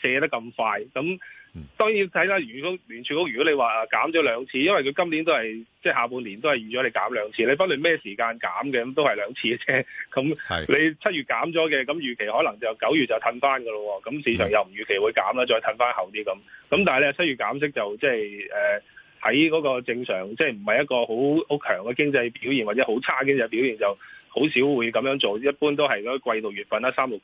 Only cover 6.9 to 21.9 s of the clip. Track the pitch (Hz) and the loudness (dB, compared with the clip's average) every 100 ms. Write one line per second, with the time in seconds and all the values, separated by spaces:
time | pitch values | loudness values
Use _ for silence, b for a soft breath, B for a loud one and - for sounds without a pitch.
6.9 | 110 104 120 107 - 139 143 190 139 170 | 0 -2 -2 -4 0 2 4 2 2 2
7.9 | 160 - 101 117 117 95 104 135 127 120 | 0 -2 -4 -4 -2 -6 -4 -2 -2 -2
8.9 | 139 143 104 101 131 113 120 - 131 123 | 0 2 2 -4 -4 -2 -2 0 0 -2
9.9 | B B - 139 151 - 87 78 143 160 | B B -2 -2 -2 -4 -4 2 4 4
10.9 | 151 214 170 131 117 151 165 160 143 127 | 2 -2 -2 -2 -2 0 0 2 2 0
11.9 | 165 135 120 104 113 127 107 113 110 110 | -4 -4 -4 -2 0 0 0 -6 -2 2
12.9 | 160 123 113 117 120 139 131 117 107 104 | 2 2 2 0 0 0 0 -2 -6 -6
13.9 | 98 113 147 143 117 101 107 92 98 110 | -6 -6 -4 -2 0 2 2 0 -4 -2
14.9 | 101 107 117 95 123 123 113 110 113 123 | 2 2 2 0 0 2 2 0 0 0
15.9 | 117 92 107 101 98 - B B 160 190 | 0 -4 -6 -6 -6 -10 B B 2 4
16.9 | 135 143 139 175 127 107 139 147 135 104 | 4 2 2 -2 0 -2 -2 -2 -2 -4
17.9 | 104 143 117 104 101 98 104 104 104 - | 0 0 0 -2 -8 -8 -2 0 0 -4
18.9 | B B - 110 131 160 160 143 127 127 | B B -4 0 4 4 2 0 -2 -2
19.9 | 120 123 95 98 117 156 107 101 117 147 | -6 -2 -4 -4 -2 -2 -2 0 2 2
20.9 | 127 117 113 139 156 - 143 - 92 107 | 0 0 0 2 2 0 -4 -2 -4 -2